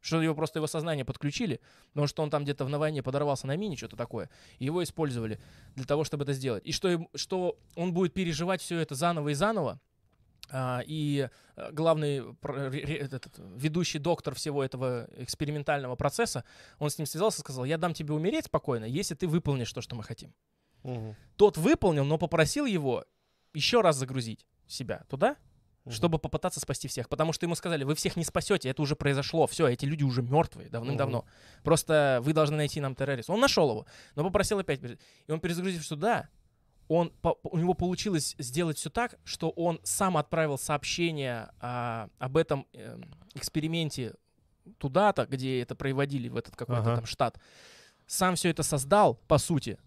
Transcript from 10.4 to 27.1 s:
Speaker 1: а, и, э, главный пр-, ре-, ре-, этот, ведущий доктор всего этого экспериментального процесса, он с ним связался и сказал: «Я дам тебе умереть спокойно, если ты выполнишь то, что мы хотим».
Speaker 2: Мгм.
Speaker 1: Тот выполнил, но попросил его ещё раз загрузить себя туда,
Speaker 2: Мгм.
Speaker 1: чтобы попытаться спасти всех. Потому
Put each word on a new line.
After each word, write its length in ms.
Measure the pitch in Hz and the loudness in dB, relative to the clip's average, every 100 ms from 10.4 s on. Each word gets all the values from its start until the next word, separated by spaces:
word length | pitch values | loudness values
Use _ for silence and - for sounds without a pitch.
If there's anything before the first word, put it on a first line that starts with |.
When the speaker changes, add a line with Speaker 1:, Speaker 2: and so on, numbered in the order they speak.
| - | -10
Speaker 1:
а, 320 | 131 127 127 123 | -4 -2 -4 -4
и, 420 | 156 147 143 131 - _ - | -4 0 0 -2 -6 _ -14
э, 160 | - | -12
главный 600 | 147 165 156 147 139 117 - | 0 2 4 2 -2 -6 -10
пр-, 300 | - 135 139 | -8 -6 -4
ре-, 140 | 139 | -6
ре-, 140 | 139 160 | -6 -6
этот, 400 | 139 131 - - | -6 -8 -12 -18
ведущий 600 | 92 95 151 156 170 156 | -18 -4 -2 0 0 -2
доктор 340 | 143 170 - | 0 0 -2
всего 280 | 131 - 143 | -6 -4 -2
этого 440 | 135 131 127 123 113 - | -2 -2 -2 -4 -8 -14
экспериментального 800 | 123 - 147 147 143 143 131 123 | -12 -6 -4 -4 0 -2 -2 -2
процесса, 480 | 143 - - 131 - - - - | -2 0 -2 -2 -10 -20 -20 -6
он 120 | 147 | -4
с 80 | - | -4
ним 80 | 151 | -6
связался 320 | 156 214 - | 0 0 0
и 20 | |
сказал: 220 | - 131 127 | -8 -6 -2
«Я 120 | 160 | 0
дам 160 | 175 | -2
тебе 200 | 160 147 | -2 -2
умереть 320 | 151 170 311 - | 0 0 -2 -2
спокойно, 400 | 156 - 120 110 | -2 0 -2 -2
если 280 | 135 202 156 | -4 -4 -2
ты 100 | 180 | 0
выполнишь 440 | 165 151 135 - | 0 2 -2 -2
то, 100 | - | -8
что 140 | - 123 | -10 -10
мы 80 | |
хотим». 300 | 107 - - _ _ _ _ _ | -10 -12 -14 _ _ _ _ _
Speaker 2:
Мгм. 320 | 135 123 110 107 - _ | -8 -8 -8 -12 -20 _
Speaker 1:
Тот 180 | 202 156 | 6 8
выполнил, 480 | 175 330 208 151 | 4 4 4 4
но 140 | 139 156 | 2 2
попросил 480 | 170 165 151 - 285 | 0 4 4 4 0
его 380 | 190 139 113 - _ _ _ _ | 0 0 -2 -6 _ _ _ _
ещё 260 | 156 - 240 | -2 4 6
раз 140 | 190 143 | 6 4
загрузить 500 | 131 135 113 110 _ _ _ | 0 -2 -4 -8 _ _ _
себя 380 | - 123 98 - | -10 -6 -6 -6
туда, 280 | 135 208 - - _ _ _ - | 2 2 2 -12 _ _ _ -10
Speaker 2:
Мгм. 80 | |
Speaker 1:
чтобы 240 | 113 175 160 | 0 2 2
попытаться 420 | 147 156 185 - | -2 -2 -4 -4
спасти 280 | - 135 135 | -4 -4 -4
всех. 200 | - | -6
Потому 240 | 117 | -4